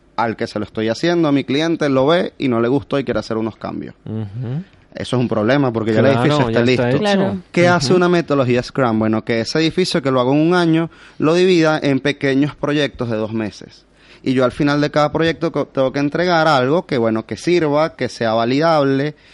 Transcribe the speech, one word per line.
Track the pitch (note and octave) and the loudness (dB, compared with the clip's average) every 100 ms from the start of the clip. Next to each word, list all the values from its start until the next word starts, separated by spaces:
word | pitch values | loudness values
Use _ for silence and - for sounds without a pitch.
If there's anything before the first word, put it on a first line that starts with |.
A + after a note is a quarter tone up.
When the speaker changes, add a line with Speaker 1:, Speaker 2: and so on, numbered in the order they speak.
| _ - | _ -4
Speaker 1:
al | A#2 G#2 | -4 -4
que | A#2 | -6
se | G#2 | -6
lo | G#2 | -6
estoy | A2+ A2 | -4 -4
haciendo, | A2 E3+ F3 D3+ | -2 0 0 2
a | |
mi | C#3 | 0
cliente, | B2+ C#3 E3 D#3+ D3 | 0 -2 -2 -2 0
lo | C3 C#3 | 2 2
ve | F3 G#3 - | 2 -2 -4
y | C3+ | -2
no | A#2 | 0
le | A#2+ | 0
gustó | C#3 - C#3+ | -2 -2 -6
y | |
quiere | A#2+ G#2+ | -2 -6
hacer | - A2 | -4 -6
unos | A2 - | -6 -8
cambios. | F#2+ E2 - - A2 | -10 -10 -12 -16 -12
Speaker 2:
Ujú. | A2 G2+ A2+ A#2+ D3 - _ _ | -10 -8 -10 -8 -8 -10 _ _
Speaker 1:
Eso | - G2 B2+ | -12 -4 -2
es | |
un | A#2 | 0
problema, | G#2+ G#2+ C#3+ C3 | 0 2 2 0
porque | A2+ A2 | -2 0
ya | A2 | 2
el | C3 | 2
Speaker 2:
Claro, | A#2+ | 2
Speaker 1:
edificio | C#3+ D3 A#2 | 2 2 0
está | |
Speaker 2:
ya | A#2 | 2
está | A#2+ B2+ | 2 2
Speaker 1:
listo. | B2 | 2
Speaker 2:
hecho. | C#3 | 0
Speaker 3:
Claro. | G3+ G3 G3 F#3+ - | 0 0 0 -4 -4
Speaker 1:
¿Qué | E3+ F3 | 0 2
hace | F3 B2 | 2 2
Speaker 2:
Ujú. | F#3 | 2
Speaker 1:
una | F3 | 4
metodología | E3+ - C#3+ B2 A#2+ | 2 0 0 2 0
Scrum? | - - A#2+ A2 | -2 -2 0 0
Bueno, | A2 A2 | 0 -2
que | - A2+ | -2 -2
ese | A2+ D#3+ | -2 0
edificio | D#3+ F3+ F3+ E3+ | 0 0 -2 0
que | C3+ | 0
lo | C3 | 0
hago | B2+ | 2
en | D3 | 2
un | E3 F3+ | 4 2
año, | E3+ D#3+ E3 - - - | 2 2 -2 -8 -20 -2
lo | D3+ F3 | 0 4
divida | F#3+ E3+ D#3 D#3 | 4 4 2 2
en | C#3+ C3 | 0 0
pequeños | D3 C#3 C#3 C3+ D3 - | -2 -2 0 0 0 -2
proyectos | C#3+ D3 C3+ - A#2 | -4 -2 -4 -4 -6
de | A2 | -4
dos | G#2+ | -4
meses. | A2 G#2 - - - _ _ - - | -4 -6 -10 -20 -20 _ _ -20 -8
Y | C#3 | -2
yo | B2+ | 0
al | B2 | 0
final | - C#3+ D3 | 0 0 0
de | D3 | 0
cada | D3+ D3 | 0 0
proyecto | D#3+ E3 - E3 | 0 -2 -2 -4
co-, | D#3 - | -4 -4
tengo | C#3 C3 | -2 -2
que | C#3+ | -2
entregar | C#3+ E3 F3+ E3 D#3+ | -4 -2 0 2 4
algo | C#3 B2+ F3 - | 2 2 0 -2
que, | B2+ | -2
bueno, | A2+ A2 - | 0 -2 -6
que | G#2+ | -6
sirva, | E3+ F3 D3+ D3 D#3+ - | 0 0 2 0 -2 -4
que | B2 | -8
sea | - A2+ | -4 -2
validable, | A2+ A#2 C#3 E3 D#3 C#3 C3+ D3 - _ | 0 0 0 2 2 2 0 -4 -8 _